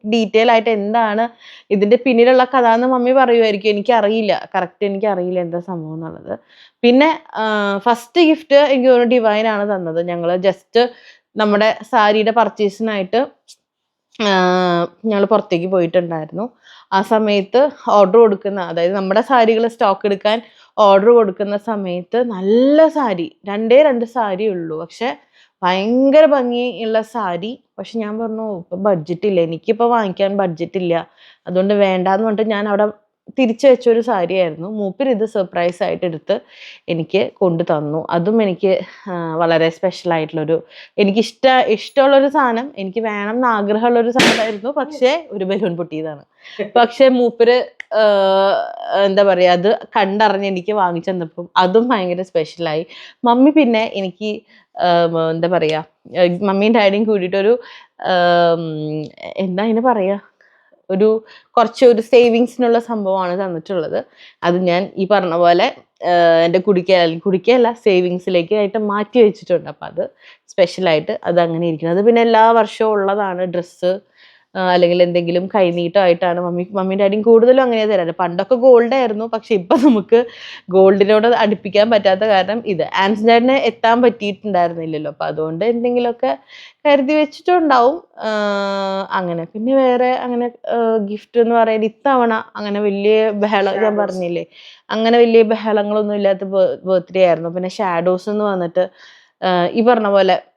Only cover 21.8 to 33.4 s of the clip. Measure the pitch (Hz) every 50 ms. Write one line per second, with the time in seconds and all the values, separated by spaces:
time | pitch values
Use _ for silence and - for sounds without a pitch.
21.8 | 196 185 175 180 180 _ - 233 254 240 214 185 190 196 220 240 254 277 294 311
22.8 | 320 311 311 302 269 226 190 170 165 - _ _ _ 202 202 208 226 226 240 277
23.8 | 302 294 254 233 233 233 - 247 220 202 190 180 214 220 190 175 165 160 156 156
24.8 | 170 170 - - 226 262 294 - _ _ _ _ _ _ _ _ 190 180 180 190
25.8 | 196 220 240 254 269 277 277 302 320 294 294 277 247 247 240 240 247 247 190 170
26.8 | 226 220 220 220 214 220 - 240 208 185 175 170 185 220 254 - _ _ _ -
27.8 | 196 - - 226 214 208 214 220 233 220 220 220 220 214 202 170 175 _ 180 185
28.8 | 196 214 196 170 151 175 175 175 - 208 196 175 170 160 165 160 _ - 226 220
29.8 | 233 240 240 226 214 190 175 - 196 196 202 196 196 180 160 156 175 170 - 190
30.8 | 180 170 165 165 165 _ _ _ - - _ _ _ - 180 185 190 202 208 202
31.8 | 202 190 190 185 180 185 190 196 220 226 208 196 220 220 214 202 208 214 202 196
32.8 | 208 214 214 _ _ _ _ _ _ - - -